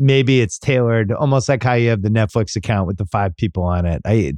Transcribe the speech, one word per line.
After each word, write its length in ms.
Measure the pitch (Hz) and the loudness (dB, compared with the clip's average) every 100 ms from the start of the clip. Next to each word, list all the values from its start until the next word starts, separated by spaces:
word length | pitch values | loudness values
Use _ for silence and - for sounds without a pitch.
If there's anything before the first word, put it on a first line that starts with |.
Maybe 400 | 135 135 127 131 | 2 2 4 2
it's 180 | 110 - | 2 -2
tailored, 540 | - 127 117 113 104 | -2 0 2 0 0
almost 360 | 117 143 135 - | -2 0 0 0
like 140 | 131 | 0
how 120 | 127 | 2
you 160 | 120 117 | 2 2
have 120 | 110 | 0
the 80 | 104 | 0
Netflix 460 | 110 107 113 101 107 | 0 0 0 -2 -4
account 320 | - 104 90 | -2 -2 -2
with 100 | 90 | -4
the 80 | 98 | -4
five 300 | 107 101 85 | -2 -2 -2
people 260 | 107 92 | -6 -2
on 240 | 87 87 85 | -2 0 -2
it. 160 | 80 | -2
I, 300 | - 110 78 | 0 0 0